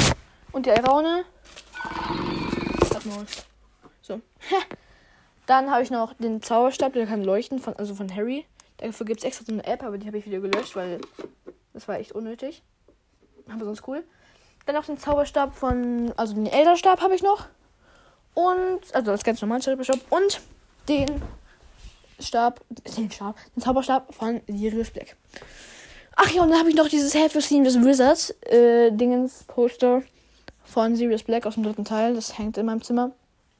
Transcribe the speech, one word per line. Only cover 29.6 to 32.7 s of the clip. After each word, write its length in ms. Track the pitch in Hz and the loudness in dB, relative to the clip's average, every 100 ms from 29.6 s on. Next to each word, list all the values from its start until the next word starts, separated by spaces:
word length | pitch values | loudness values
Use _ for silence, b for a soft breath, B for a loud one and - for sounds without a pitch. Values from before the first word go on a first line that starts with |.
| 240 - 247 254 262 b b b b - | 0 2 2 2 -2 b b b b -20
von 300 | - 233 226 | -6 0 2
Sirius 280 | 233 240 226 | 2 0 0
Black 220 | - 233 226 | -2 -2 -2
aus 80 | |
dem 100 | 220 | -4
dritten 200 | 214 208 | -4 -4
Teil. 300 | 202 214 233 | -4 -2 0
Das 240 | 233 - - | -2 -6 -8
hängt 180 | 214 202 | -6 -4
in 100 | |
meinem 160 | 220 | -4